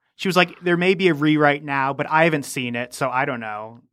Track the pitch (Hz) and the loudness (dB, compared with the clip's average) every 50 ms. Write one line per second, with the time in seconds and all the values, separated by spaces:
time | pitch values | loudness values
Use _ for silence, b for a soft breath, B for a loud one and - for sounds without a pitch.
0 | _ _ _ - - 190 165 180 180 175 - - 175 180 175 175 175 185 196 170 | _ _ _ -6 -4 0 2 2 2 2 -2 -6 -2 0 0 2 4 2 2 4
1 | 190 180 160 139 151 156 151 147 151 147 143 147 156 147 139 139 135 135 139 143 | 2 2 2 2 2 2 4 4 4 4 2 0 -4 -6 -4 -2 -2 -2 -4 -4
2 | 147 147 156 156 165 170 156 147 135 - - 143 123 120 120 120 123 - - - | -4 0 2 2 4 4 2 0 -4 -6 -8 -8 -6 -6 -6 -6 -8 -8 -6 -6
3 | 139 127 123 131 139 143 131 117 113 107 107 107 110 110 117 120 _ _ | -6 -4 -2 -2 -2 -2 -4 -6 -8 -10 -10 -10 -12 -14 -18 -20 _ _